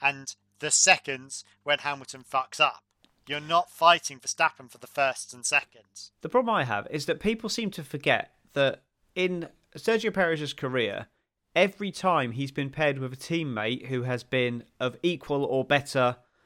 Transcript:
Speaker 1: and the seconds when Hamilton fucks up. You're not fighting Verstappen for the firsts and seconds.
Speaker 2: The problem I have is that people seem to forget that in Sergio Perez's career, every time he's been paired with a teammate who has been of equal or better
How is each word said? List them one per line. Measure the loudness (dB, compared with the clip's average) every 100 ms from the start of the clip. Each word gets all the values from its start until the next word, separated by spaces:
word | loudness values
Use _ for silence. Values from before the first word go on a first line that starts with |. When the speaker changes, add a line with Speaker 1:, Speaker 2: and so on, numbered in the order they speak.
Speaker 1:
and | -4 -4 -10 -16 _ _
the | 0
seconds | 4 6 4 2 -8 -10 -16 -16 _
when | 0 0
Hamilton | 0 -6 -10 -16 -6
fucks | -4 -4 0
up. | 0 0 _ _ _ _ -10
You're | -8
not | 2 2 2
fighting | 4 6 6 2 -10
Verstappen | -10 0 0 0 -14
for | -20
the | -10
firsts | -2 0 -2 -10
and | -8 -2
seconds. | -2 -2 -12 _ -20 -20 _
Speaker 2:
The | 0
problem | 0 2 0
I | 0
have | -2 -4
is | -6 -4
that | -2
people | -2 -2 -4
seem | -4 -4
to | -6
forget | -10 -2 2 2 0 _ _
that | 0 0 0 _ _ _
in | -4 -2 -2 -8 -16 _ -6
Sergio | 0 0 0
Perez's | 0 0 0 -4
career, | -6 -2 0 0 -2 -10 _ _ _ _ 2
every | 2 2 -8
time | -2 0 2 0
he's | -2 -6
been | -4 -6
paired | 0 0 0
with | -6
a | -8
teammate | -4 -2 -2 -2 -2 -4 -4
who | -4
has | -2 -4
been | -2 0 0 -2 -10 _
of | -4 0
equal | -2 -2 -2 -2 0
or | 0
better | 2 2 2 2 2 0 _ _